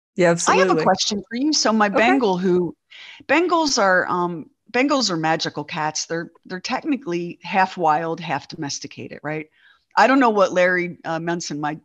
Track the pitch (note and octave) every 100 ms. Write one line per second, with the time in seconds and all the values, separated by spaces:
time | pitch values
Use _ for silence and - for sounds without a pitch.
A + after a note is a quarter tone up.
0 | _ - F3 E3+ - G4 F#3 E3+ F#3+ F#3+
1 | - G3+ - A#3 D4 D4 A#3 A3 G#3 A3+
2 | A3+ C#4 A3 F3+ F#3+ F3+ E3+ - _ -
3 | - - - D4 F4 E4+ D#4 C4 G3 F#3
4 | - F3+ F3 E3+ - _ _ A#3+ C#4 C#4
5 | A3 E3 D#3+ D#3+ D#3+ D3 D3 E3+ D3+ -
6 | - E3 E3+ - - F#3 - B3+ D#4+ C4+
7 | - E3+ F3 - E3 - - - D#3+ D3+
8 | E3 E3 E3 C#3 - - C#3+ - C#3 -
9 | A#2+ - C#3+ D#3 D3+ _ _ _ _ -
10 | A3 C4+ B3 G#3 F#3 F3+ F3+ F3+ F3 -
11 | - E3 E3+ E3+ - D3 D3 D#3